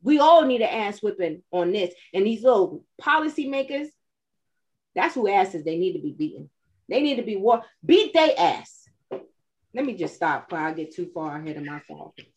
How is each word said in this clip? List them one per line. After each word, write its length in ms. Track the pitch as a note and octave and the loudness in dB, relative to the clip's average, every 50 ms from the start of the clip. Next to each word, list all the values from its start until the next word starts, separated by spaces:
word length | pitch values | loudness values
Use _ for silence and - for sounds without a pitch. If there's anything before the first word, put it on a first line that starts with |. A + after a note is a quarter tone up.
We 180 | E3+ G#3 D4+ D4 | _ 2 4 6
all 260 | C#4+ D#4 E4 E4+ D#4 | 8 8 8 8 8
need 160 | C4+ B3+ A#3 | 6 2 0
an 80 | A3 - | 0 -2
ass 320 | - A3+ G#3+ G3+ G#3 - | -2 -2 -4 -4 -6 -4
whipping 420 | - G#3 - - F#3 E3 D#3 D#3 _ _ | -4 -6 -4 -2 -4 -4 -4 -6 _ _
on 200 | - F3+ F3 F3 | -4 -2 0 0
this. 220 | F#3+ G#3+ F#3+ F3 - _ - _ - | 0 -2 -2 -4 -6 _ -20 _ -2
And 120 | F#3 G3 | 0 0
these 180 | G#3+ A3+ G#3 A3 | 0 0 2 4
little 400 | C4 B3 G#3 F#3 - - D#3 - _ _ _ | 4 4 4 2 0 -2 -10 -18 _ _ _
policymakers, 880 | - D4+ D4 D#4 D#4 D#4 - - D4 C4 C#4 C4+ C4+ C4+ C#4+ C#4 D4 D4+ _ _ _ _ _ _ _ _ _ _ _ _ _ _ _ _ _ _ _ _ _ | -2 0 2 2 2 -2 -4 -6 -6 -4 -4 -4 -4 -4 -6 -8 -8 -8 _ _ _ _ _ _ _ _ _ _ _ _ _ _ _ _ _ _ _ _ _
that's 200 | F3+ F3+ A#3+ - | -2 -2 -2 -2
who 120 | C4 A3+ | -2 -2
asses 360 | G3 G3 G3 F#3 F#3+ - E3+ D3 | 2 2 2 2 2 -2 -8 -6
they 140 | D#3+ D#3+ | -4 -4
need 160 | E3+ F#3 F#3 E3+ | -2 -2 -2 -4
to 80 | D#3 | -4
be 100 | D3 D3+ | -8 -10
beaten. 380 | - - D#3 D3+ - - D3 - _ _ _ _ _ _ _ _ | -8 -6 -8 -8 -8 -12 -20 -20 _ _ _ _ _ _ _ _
They 120 | - B3+ | 0 0
need 140 | D4 D4 C#4 | 2 2 -2
to 80 | A#3 - | -2 -4
be 120 | A3 G#3+ | -6 -6
war-, 280 | G3 F#3+ A3+ A#3+ A#3 A#3 - _ _ - | 0 2 2 2 2 0 -10 _ _ 2
beat 280 | - E4 G4 G#4+ - - | 4 4 4 4 4 2
they 220 | E4 D#4 D#4 - | 2 4 4 2
ass. 520 | - - - - - - - - _ _ _ _ _ _ _ | 2 2 0 0 -2 -10 -16 -20 _ _ _ _ _ _ _
Let 760 | - - - _ _ _ _ _ _ _ _ _ _ A#3 C#4 | -14 -14 -14 _ _ _ _ _ _ _ _ _ _ -6 -4
me 100 | C#4 A#3 | -4 -4
just 200 | F#3 E3 D3 - | -6 -6 -8 -6
stop 340 | - F3 D#3+ D3 C3+ - _ | -2 -2 -2 -2 -2 -6 _
before 140 | - E3 D#3 | -8 -6 -6
I 100 | D#3 D#3+ | -6 -6
get 200 | D#3+ D#3+ D#3 - | -6 -10 -10 -8
too 160 | - F3 E3+ - | -10 -10 -10 -8
far 240 | E3+ D#3+ D#3 C#3+ | -10 -8 -8 -8
ahead 200 | D3+ D#3 D#3 D3+ | -10 -10 -10 -10
of 60 | D3+ D3 | -10 -10
myself. 500 | C#3+ D3 D3 - _ D3+ D3 D3+ D3 _ - D#3 _ _ | -12 -12 -14 -16 _ -18 -18 -18 -20 _ -20 -20 _ _